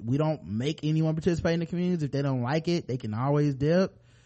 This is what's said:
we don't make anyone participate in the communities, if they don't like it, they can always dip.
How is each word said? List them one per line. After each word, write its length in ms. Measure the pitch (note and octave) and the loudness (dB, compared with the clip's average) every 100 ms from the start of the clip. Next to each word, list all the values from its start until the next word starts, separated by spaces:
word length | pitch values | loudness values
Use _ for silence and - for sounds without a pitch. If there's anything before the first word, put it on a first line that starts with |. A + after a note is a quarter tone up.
we 140 | A2+ C#3 | -2 0
don't 260 | D#3 D3+ D#2+ | 0 -2 -4
make 340 | G#2+ C3+ D#3+ | -4 -2 -2
anyone 300 | D3+ D#3 D#3+ D#3+ | 0 2 2 0
participate 380 | F3+ D#3+ E3+ | 0 2 2
in 60 | E3 | 0
the 40 | E3 | -2
communities, 380 | F3 F3+ F3+ | -2 0 0
if 80 | C#3+ | -2
they 100 | C#3 | -2
don't 200 | C#3 C3 | 0 0
like 260 | A#2+ D#3+ D#3+ | 0 0 0
it, 200 | F3 - | -2 -2
they 100 | B2+ | -6
can 160 | A2 | -4
always 420 | G#2+ C3+ D3 D3 C3 | -2 0 2 2 2
dip. 420 | D3 F3 F#3+ - _ - | 2 2 2 -4 _ -20